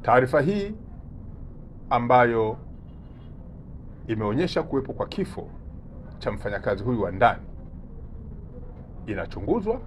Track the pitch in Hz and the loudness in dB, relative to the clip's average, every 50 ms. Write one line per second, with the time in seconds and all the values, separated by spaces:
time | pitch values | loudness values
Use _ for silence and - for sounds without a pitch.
0 | - - 113 127 127 131 - 151 139 170 208 208 196 208 214 - - - - - | 6 8 8 8 8 8 6 6 6 6 4 2 0 -2 -6 -10 -10 -12 -12 -12
1 | - - - - - - - - - - - - - - - - - - 131 120 | -12 -12 -12 -12 -12 -12 -12 -10 -12 -12 -12 -12 -14 -14 -14 -14 -2 2 2 2
2 | 120 120 131 127 120 120 117 113 110 110 117 - - - - - - - - - | 6 8 10 10 10 10 8 4 4 2 0 -4 -8 -14 -14 -14 -14 -14 -14 -14
3 | - - - - - - - - - - - - - - - - - - - - | -14 -14 -14 -14 -14 -14 -14 -14 -14 -14 -14 -14 -14 -12 -14 -12 -12 -12 -12 -12
4 | - - 113 107 107 104 107 135 175 175 - 175 156 - 135 135 131 - 117 - | -4 -4 -2 0 2 2 2 2 2 2 2 0 0 2 0 -2 0 -2 -4 -4
5 | - - - - 185 - - - - - - - - - - - - - - - | -4 -2 -2 -4 -4 -4 -4 -10 -10 -10 -12 -12 -12 -12 -12 -12 -12 -12 -14 -12
6 | - - - - - 127 104 101 - 104 101 95 - 113 101 95 104 123 123 110 | -12 -12 -12 -4 -4 -2 -2 -2 -4 -2 -2 0 2 0 0 2 2 0 2 2
7 | 98 90 90 95 120 113 90 - - - - - - - - - - - - - | 0 0 4 6 6 6 6 4 -6 -12 -12 -12 -12 -12 -12 -12 -12 -12 -12 -12
8 | - - - - - - - - - - - - - - - - - - - - | -12 -12 -12 -12 -12 -12 -12 -12 -12 -12 -12 -12 -12 -12 -12 -12 -14 -12 -12 -12
9 | - - 104 92 87 87 - - 95 135 190 240 190 214 226 269 - | -6 -6 -4 -4 -4 -6 -6 -6 0 0 0 2 2 0 -2 -2 -4